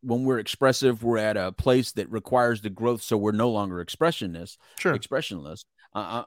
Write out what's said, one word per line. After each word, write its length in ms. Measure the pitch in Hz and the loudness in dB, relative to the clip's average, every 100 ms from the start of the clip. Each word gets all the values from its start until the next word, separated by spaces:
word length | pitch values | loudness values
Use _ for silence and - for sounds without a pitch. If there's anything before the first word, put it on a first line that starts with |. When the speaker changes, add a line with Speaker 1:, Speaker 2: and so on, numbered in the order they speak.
Speaker 1:
when 240 | 127 120 131 | -2 0 2
we're 140 | 120 | 0
expressive, 640 | 104 - 135 123 131 113 | -2 2 2 6 4 4
we're 140 | 117 113 | 2 2
at 200 | 107 107 | 2 0
a 160 | 92 | -2
place 400 | - 131 127 120 | 0 4 4 2
that 160 | - 98 | -4 -4
requires 500 | 110 - 127 120 110 | -6 0 2 4 0
the 80 | 104 | -4
growth, 320 | 95 117 117 | -2 -2 -2
so 140 | - 110 | 0 0
we're 140 | 104 | 2
no 180 | 107 120 | 2 2
longer 340 | 107 101 90 | 0 -2 -6
expressionists, 720 | 85 - 165 165 98 82 85 - _ - | -8 0 0 0 -8 -8 -14 -18 _ -4
Speaker 2:
Sure. 160 | 185 | -2
Speaker 1:
expressionless. 720 | 131 - 131 - 90 71 - - _ _ | -2 -2 -6 -4 -10 -12 -16 -18 _ _
I, 80 | 104 | -10
I, 220 | 90 117 | -6 -8